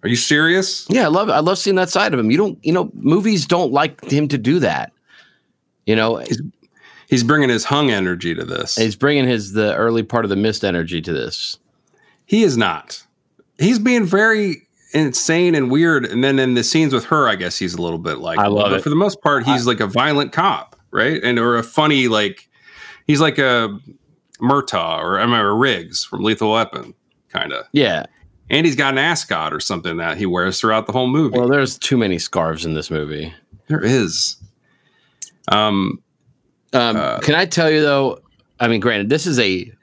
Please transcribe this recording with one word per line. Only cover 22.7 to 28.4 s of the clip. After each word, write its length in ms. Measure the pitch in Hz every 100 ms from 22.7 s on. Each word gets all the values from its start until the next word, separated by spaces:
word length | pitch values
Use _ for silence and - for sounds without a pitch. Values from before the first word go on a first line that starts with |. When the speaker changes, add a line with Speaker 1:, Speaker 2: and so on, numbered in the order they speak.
| - - - -
Speaker 1:
he's 140 | 147
like 160 | 160 147
a 400 | 135 123 113 101 - - _ _ _ -
Murtaugh 600 | 120 139 135 98 82 80
or, 200 | 80 98
I 40 |
remember 320 | 113 120 101 107
Riggs 480 | 131 101 85 - -
from 180 | -
Lethal 300 | 104 110 110
Weapon, 400 | 110 110 - - - _ _ _
kinda. 340 | - 73 69 -
Speaker 2:
Yeah. 340 | 139 123 82 - _ _ _